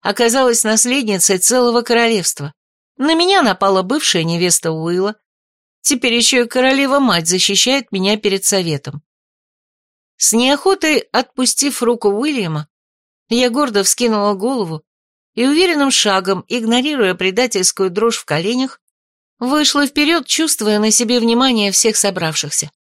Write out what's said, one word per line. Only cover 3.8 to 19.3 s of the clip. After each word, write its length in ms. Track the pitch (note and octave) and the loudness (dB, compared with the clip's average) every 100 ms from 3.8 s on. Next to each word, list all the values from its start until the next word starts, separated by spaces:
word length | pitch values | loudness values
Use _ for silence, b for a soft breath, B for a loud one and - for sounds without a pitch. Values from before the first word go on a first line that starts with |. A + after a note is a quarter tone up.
бывшая 400 | F#3 C#4+ - F#3 | 0 -2 0 -2
невеста 480 | D#3+ E3+ F3+ - E3 | 0 0 0 0 -2
Уилла. 460 | D#3+ E3 F3 G3 G#3+ _ _ _ _ _ _ | -4 -2 -2 -2 -4 _ _ _ _ _ _
Теперь 340 | - C#4 B3 | -2 0 0
ещё 300 | A#3 A#3 B3+ | 2 2 2
и 20 | A#3 | 0
королева-мать 800 | B3+ B3+ C4+ C#4 C#4 C4 F3 E3 | 2 2 2 2 2 2 2 0
защищает 640 | F#3 - G3+ - C#4 B3+ | 0 0 0 2 0 -2
меня 240 | G3 F#3+ G#3+ | -2 0 0
перед 280 | G#3+ G3 | 0 -2
советом. 580 | - G3 E3+ D3 - D3 _ _ _ _ _ _ _ _ _ _ _ _ | 0 0 0 -4 -6 -14 _ _ _ _ _ _ _ _ _ _ _ _
С 160 | - | -2
неохотой 680 | A3 B3+ C#4+ F#4+ F#4+ D#4+ D4 - | 0 2 2 2 0 2 0 0
отпустив 720 | - B3+ - B3+ - C#4+ - | -4 -4 -2 -2 0 -4 -2
руку 260 | A#3 A#3+ G#3 | 0 0 0
Уильяма, 600 | G3+ C#4+ C#4 F3+ D3+ D3 _ _ _ _ _ _ | 0 -2 -2 -4 -4 -8 _ _ _ _ _ _
я 220 | A#3 B3 | 0 0
гордо 320 | A#3 C#4+ G#3 | 0 0 0
вскинула 500 | G3 - A#3+ A3 G#3 | 0 0 0 0 0
голову 500 | G3 G#3+ C4+ F#3 D#3+ _ _ _ _ _ | 0 -2 -4 -6 -8 _ _ _ _ _
и 120 | - B3 | -2 0
уверенным 440 | D4+ F#4 D#4 C#4 | 2 2 2 0
шагом, 540 | B3+ G#3 F#3+ F#3 F#3+ - | 2 0 0 0 -4 -2
игнорируя 680 | A#3+ A3+ A#3+ C4+ D4 G3 | -4 0 0 0 0 0
предательскую 760 | F#3 F#3 F#3+ B3+ G#3 F#3 - F#3+ | 0 -2 0 -2 0 -2 -2 -2
дрожь 260 | F3 A3+ A3+ | 0 -2 -2
в 80 | |
коленях, 560 | - D3+ F3 B3 C4 - _ _ _ _ _ | -4 -4 -2 -2 -4 -8 _ _ _ _ _